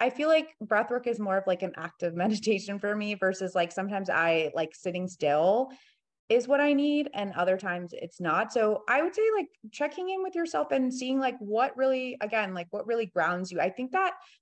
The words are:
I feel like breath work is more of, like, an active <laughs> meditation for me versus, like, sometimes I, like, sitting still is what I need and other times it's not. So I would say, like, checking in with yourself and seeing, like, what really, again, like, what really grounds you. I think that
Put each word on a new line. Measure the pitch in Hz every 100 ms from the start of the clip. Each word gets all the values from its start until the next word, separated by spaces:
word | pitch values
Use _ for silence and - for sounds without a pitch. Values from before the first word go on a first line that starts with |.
I | 247
feel | 254 302
like | 320 311 -
breath | 214 214 240
work | 247 247
is | 214
more | 202 196
of, | 190
like, | 180
an | 185 165
active | 170 - 175
<laughs> | 170
meditation | 202 214 214 220 202 202
for | 202
me | 208 208
versus, | 202 190 185 185
like, | 185 175
sometimes | - 196 202 185
I, | 160 165 165 156
like, | - 156
sitting | - 185 180 180
still | - 147 151 175 226 262 - _ _ _ _ -
is | 240 240
what | 277
I | 294
need | 285 294 294 294
and | 208 202
other | 175 180 185
times | 196 175 170
it's | - 170 -
not. | 175 165 220
So | 240 214 208 -
I | 262
would | 349
say, | 415 440 427
like, | 285 _ 214
checking | - 302 311 370
in | 381
with | 381
yourself | 349 330 302 294
and | 269 254
seeing, | 254 254 269
like, | 262 254
what | 202 214 277 247
really, | 262 262 254 247
again, | 214 220 196
like, | 180 175
what | 202 202
really | 233 202
grounds | 180 165 180 185
you. | 170
I | 175
think | 214 254
that | 370 370 359 - _